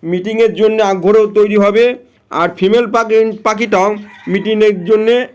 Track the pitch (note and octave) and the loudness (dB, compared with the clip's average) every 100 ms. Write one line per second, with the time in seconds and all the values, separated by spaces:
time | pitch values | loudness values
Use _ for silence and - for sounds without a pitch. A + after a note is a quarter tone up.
0 | D#3+ F3+ G3 A3 A3+ E3 G#3+ A3 G3+ F#3+ | -6 -6 -4 0 0 2 0 2 0 0
1 | F3 A3 G#3 G#3+ G#3 G#3 G3+ G#3+ A#3+ B3+ | 2 2 2 2 2 2 2 2 0 -2
2 | - _ _ D3+ F3 F3+ F#3+ A#3 A#3 A3+ | -12 _ _ -4 -4 -2 0 0 0 -2
3 | A3 A3 A3 A3 G#3+ G#3+ A#3 G3 G3 G#3 | 0 0 0 -2 -4 -4 -2 0 0 -2
4 | G#3 - - F#3+ G#3 G#3+ G#3+ F#3+ E3+ A3 | -10 -14 -6 -4 -2 2 2 0 0 0
5 | A3 B3 B3+ | 2 0 -2